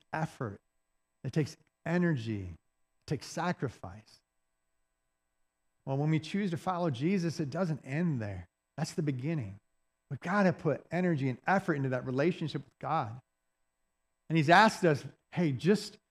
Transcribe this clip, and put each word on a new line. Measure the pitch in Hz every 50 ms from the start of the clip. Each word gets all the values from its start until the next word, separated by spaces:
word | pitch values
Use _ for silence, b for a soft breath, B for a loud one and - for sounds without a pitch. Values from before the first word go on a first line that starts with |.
| _ - -
effort. | 156 160 - - - 135 104 98 - _ _ _ _ _ _ _ _ _ _ _ _ -
It | 135 -
takes | 160 143 - - _ _ _ _ _ -
energy. | - 170 180 180 170 156 123 110 113 110 101 95 87 82
It | - _ _ _ _ _ _ _ _ -
takes | - 151 - -
sacrifice. | - - 175 160 180 165 - 151 117 - - - 92 90 107 - - - _ _ _ _ _ _ _ _ _ _ _ _ _ _ _ _ _ _ _ _ _ _ _ _ _ _ _ _ _ _ _ _ _ -
Well, | 143 135
when | 139 147 156
we | 160 151
choose | 156 - - 196 208 185
to | 165
follow | - - 185 185 175 180 165
Jesus, | 127 110 143 175 202 190 170 165 - -
it | 156 131
doesn't | 135 165 190 160 156 - -
end | 131 135 156 180 170 147 120
there. | 107 101 98 90 87 _ _ _ _ _ -
That's | - 160 -
the | - -
beginning. | 156 147 135 123 127 156 170 151 104 95 98 98 _ _ _ _ _ _ _ _ _ -
We've | 139 -
gotta | - 175 190 208 196 180 -
put | - - 160 131 - - -
energy | 156 175 185 180 165 135 135 131
and | 123 - -
effort | - 185 196 190 - 156
into | 143 135 131
that | 127 123 131
relationship | 131 127 131 147 180 185 - 165 139 - 143 -
with | _ _ -
God. | - 135 151 160 127 107 117 127 _ _ _ _ _ _ _ _ _ _ _ _ _ _ _ _ _ _ _ _ _ -
And | 156
he's | 165 143 147
asked | 170 190 220 214 - - 185
us, | 165 147 120 - - - _ _ _
"Hey, | - - 180 156
just, | 131 117 143 175 214 202 - - - - _ _